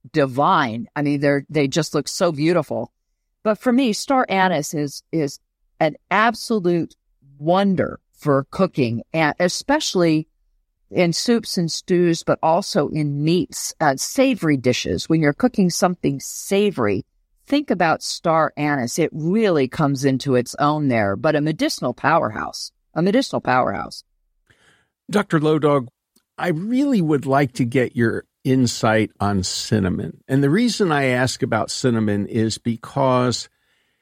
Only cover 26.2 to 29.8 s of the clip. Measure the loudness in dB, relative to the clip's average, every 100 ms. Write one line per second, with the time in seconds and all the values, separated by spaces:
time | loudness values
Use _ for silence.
26.2 | _ -6 -4 -2 -2 0 2 2 2 0
27.2 | 2 2 2 0 0 0 0 2 0 0
28.2 | -8 _ 0 2 2 0 2 2 0 -2
29.2 | -2 -2 -2 -6 -2 0